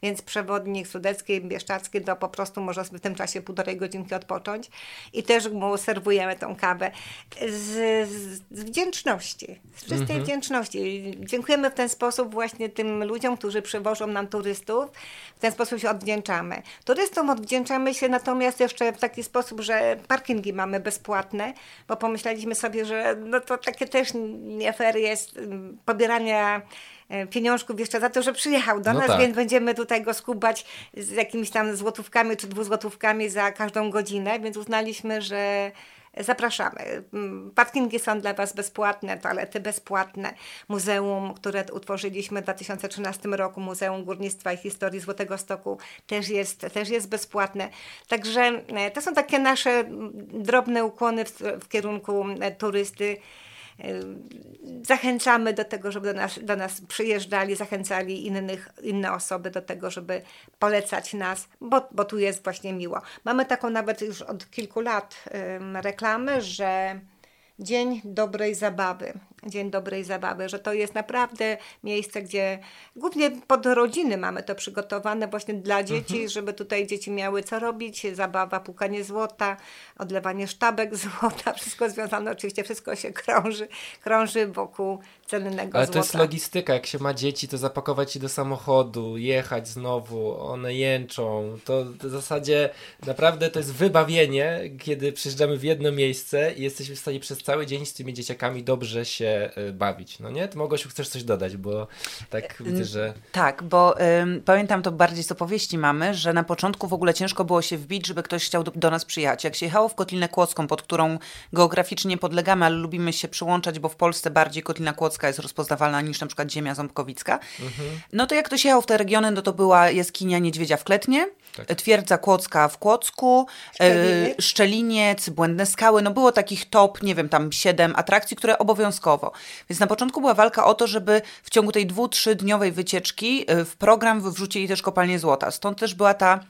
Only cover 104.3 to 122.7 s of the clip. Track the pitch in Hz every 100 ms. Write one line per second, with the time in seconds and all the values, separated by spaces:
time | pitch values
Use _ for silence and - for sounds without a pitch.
104.3 | 180 - 190 208 202 180 165 170 170 160
105.3 | 175 170 208 - 165 151 147 170 196 160
106.3 | 165 165 175 185 202 196 180 175 165 190
107.3 | - 175 175 165 165 143 196 170 175 170
108.3 | 175 - 175 165 170 165 160 - - 143
109.3 | 123 160 151 170 185 220 220 190 185 175
110.3 | - 175 - 151 156 - 165 160 160 -
111.3 | - - - 175 175 180 180 190 180 180
112.3 | 170 175 190 165 165 165 170 170 170 175
113.3 | - 170 180 175 160 156 - 170 165 165
114.3 | 156 156 151 - 160 160 147 160 156 147
115.3 | 139 143 - 147 147 151 147 151 147 151
116.3 | - 147 151 147 139 143 - 131 - -
117.3 | - - - 127 120 147 160 - 208 262
118.3 | 302 311 269 277 262 233 220 196 220 220
119.3 | 202 196 175 190 180 175 180 175 - 185
120.3 | 175 170 160 165 151 - 202 208 269 370
121.3 | - - - - 170 - 214 202 190 190
122.3 | 185 185 160 147